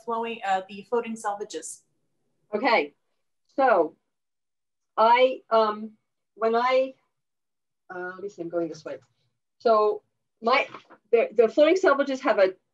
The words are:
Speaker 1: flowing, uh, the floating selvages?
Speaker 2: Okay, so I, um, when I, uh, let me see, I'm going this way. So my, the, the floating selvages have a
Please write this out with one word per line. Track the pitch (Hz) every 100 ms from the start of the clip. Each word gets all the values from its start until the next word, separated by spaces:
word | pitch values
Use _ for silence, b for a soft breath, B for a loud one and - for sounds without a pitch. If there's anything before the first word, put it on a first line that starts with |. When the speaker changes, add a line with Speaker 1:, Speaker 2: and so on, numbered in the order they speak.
| -
Speaker 1:
flowing, | 226 233 226 196
uh, | 190 190
the | 202 -
floating | 240 233 220
selvages? | 214 202 202 160 - - _ _ _ _ _ _ _
Speaker 2:
Okay, | 208 247 208 147 _ _ _ _ _ _ -
so | 269 190 156 - _ _ _ _ _ _ _ _ _ -
I, | 226 240 262 - -
um, | 226 214 214 220 - _ _ _ 202
when | 226 233
I, | 247 262 262 - _ _ _ _ _ _ _ _ -
uh, | 180 180
let | 185
me | 202
see, | -
I'm | 170
going | 170 165
this | 156 147
way. | 135 _ _ _ _ _ _
So | 233 214 214 - - _ _ _
my, | 226 269 - - _ - _
the, | 233 - -
the | 220
floating | 302 311 370
selvages | 370 269 277 262
have | 262 202
a | 190 - _